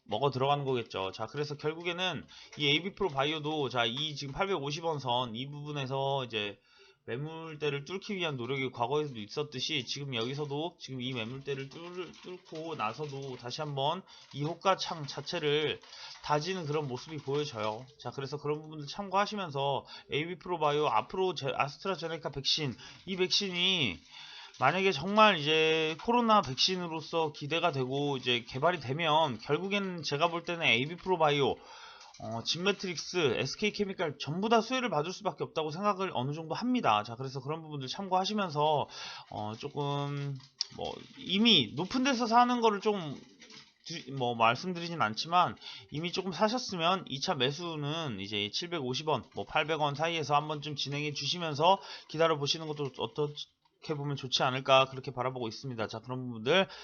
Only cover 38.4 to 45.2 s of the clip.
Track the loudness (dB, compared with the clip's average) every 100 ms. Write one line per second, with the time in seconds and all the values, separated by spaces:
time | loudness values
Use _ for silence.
38.4 | 0 2 4 2 0 -6 -12 -12 -10 -6
39.4 | -6 -6 -6 -4 -2 -2 -2 -4 -4 -8
40.4 | -10 -8 -6 -6 -8 -8 -12 -10 0 6
41.4 | 8 8 6 0 -2 0 2 2 4 6
42.4 | 6 6 4 4 2 0 -2 -8 -12 -20
43.4 | -20 -20 -20 _ -12 -12 -8 -2 0 6
44.4 | 6 4 0 -4 -4 0 0 0